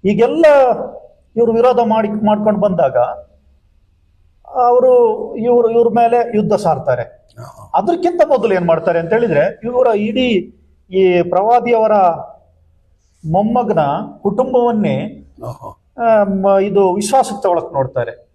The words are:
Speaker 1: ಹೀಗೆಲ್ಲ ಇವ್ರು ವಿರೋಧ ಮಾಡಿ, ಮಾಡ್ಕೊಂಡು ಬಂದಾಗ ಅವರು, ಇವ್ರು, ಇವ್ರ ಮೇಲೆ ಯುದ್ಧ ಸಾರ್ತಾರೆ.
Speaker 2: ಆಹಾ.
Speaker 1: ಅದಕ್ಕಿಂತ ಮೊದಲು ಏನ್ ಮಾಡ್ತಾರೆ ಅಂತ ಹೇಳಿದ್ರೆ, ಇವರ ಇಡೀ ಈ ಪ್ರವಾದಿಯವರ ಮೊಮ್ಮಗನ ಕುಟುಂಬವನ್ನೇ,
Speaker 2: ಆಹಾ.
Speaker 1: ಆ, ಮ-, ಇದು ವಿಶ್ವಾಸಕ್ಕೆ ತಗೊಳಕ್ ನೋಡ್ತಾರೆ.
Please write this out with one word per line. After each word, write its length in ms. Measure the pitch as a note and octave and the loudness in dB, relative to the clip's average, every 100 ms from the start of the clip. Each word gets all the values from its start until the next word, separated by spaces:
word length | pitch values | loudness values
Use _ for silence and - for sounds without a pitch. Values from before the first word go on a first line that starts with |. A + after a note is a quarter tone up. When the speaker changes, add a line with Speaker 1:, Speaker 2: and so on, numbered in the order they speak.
| F#3 | -2
Speaker 1:
ಹೀಗೆಲ್ಲ 360 | G#3 A#3+ D4+ D#4+ C#4+ C4 A3+ - - - _ _ A3 | 0 0 4 4 6 4 0 -6 -14 -20 _ _ -2
ಇವ್ರು 160 | A#3 | 0
ವಿರೋಧ 260 | A3+ B3 B3 | 2 2 2
ಮಾಡಿ, 240 | A3+ A3 G#3 | 0 0 -2
ಮಾಡ್ಕೊಂಡು 520 | G#3 G#3+ G#3+ G#3+ G3+ | -2 -2 0 0 0
ಬಂದಾಗ 360 | G3+ F3 C#3+ B2 B2 B2 - _ _ _ _ _ _ _ _ _ _ _ - | -2 0 0 0 -2 -6 -18 _ _ _ _ _ _ _ _ _ _ _ -12
ಅವರು, 640 | - A#3+ B3 B3+ B3 A#3 A3 - - | 0 2 4 4 4 4 0 -8 -6
ಇವ್ರು, 340 | A#3 A#3+ A3+ | 0 2 2
ಇವ್ರ 180 | A#3 A#3 | 2 2
ಮೇಲೆ 480 | A3 A#3 A#3+ A#3 G#3+ | 2 2 2 0 -2
ಯುದ್ಧ 160 | G#3 | 0
ಸಾರ್ತಾರೆ. 680 | G#3 F3 D3 - B2 A#2 - _ - | 0 0 -2 -2 -4 -6 -14 _ -20
Speaker 2:
ಆಹಾ. 320 | - - - | -20 -20 -6
Speaker 1:
ಅದಕ್ಕಿಂತ 460 | E3 G#3 E4+ F4 F4 D4+ | -4 -2 -2 -2 0 0
ಮೊದಲು 260 | C4 G#3+ | 2 0
ಏನ್ 120 | F#3 E3+ | 0 0
ಮಾಡ್ತಾರೆ 320 | E3 - E3 | 0 0 -2
ಅಂತ 140 | E3 | -2
ಹೇಳಿದ್ರೆ, 480 | G#3+ A#3 D#3 G#3 - | -2 0 0 -2 -4
ಇವರ 220 | A3+ B3 B3+ | -6 0 0
ಇಡೀ 420 | G#3 G#3+ A#3+ B3+ G3+ - _ _ _ _ | 0 -2 -2 0 -2 -4 _ _ _ _
ಈ 320 | F#3+ F#3+ F3 | 0 2 2
ಪ್ರವಾದಿಯವರ 680 | F3 F3+ G#3 A#3+ A#3+ A#3 A3 G#3 F#3 D#3+ - - _ _ _ _ _ _ _ _ D#3+ | 0 0 2 0 2 0 2 2 2 0 -10 -20 _ _ _ _ _ _ _ _ -4
ಮೊಮ್ಮಗನ 460 | F3 G#3+ A#3+ G3+ E3 D3 D3+ A3 - | -2 0 -2 -2 -2 -2 -4 -8 -8
ಕುಟುಂಬವನ್ನೇ, 1040 | G3+ - C4 B3 A#3+ G#3+ F3+ B2+ - - - - - | -6 -4 -2 0 0 0 -2 -4 -6 -14 -20 -16 -14
Speaker 2:
ಆಹಾ. 360 | A#2+ - - _ - | -14 -18 -20 _ -4
Speaker 1:
ಆ, 200 | A#3 A3 | 0 2
ಮ-, 360 | G3 G3 F#3+ G3 | 2 0 2 2
ಇದು 300 | G3 G3 G3 | 2 0 0
ವಿಶ್ವಾಸಕ್ಕೆ 500 | F#3 G#3 C4+ A#3+ G3+ | 0 0 0 0 -4
ತಗೊಳಕ್ 300 | F#3+ F3 D#3 | -2 -2 -4
ನೋಡ್ತಾರೆ. 560 | C#3 B2+ C3 A2+ - _ | -6 -4 -4 -8 -10 _